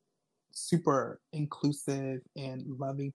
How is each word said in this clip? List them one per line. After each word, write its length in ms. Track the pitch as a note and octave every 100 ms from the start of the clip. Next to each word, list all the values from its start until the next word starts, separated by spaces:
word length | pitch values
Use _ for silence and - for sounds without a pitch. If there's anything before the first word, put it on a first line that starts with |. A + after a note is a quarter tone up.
| _ _ _ _ _
super 680 | - - E3+ D#3+ C3+ A#2+ G#2 _
inclusive 880 | D#3 D3 - D3 D3 - C#3 C3+ C3 - D3
and 300 | C3+ C3 C#3
loving 460 | B2+ C3+ C#3 C#3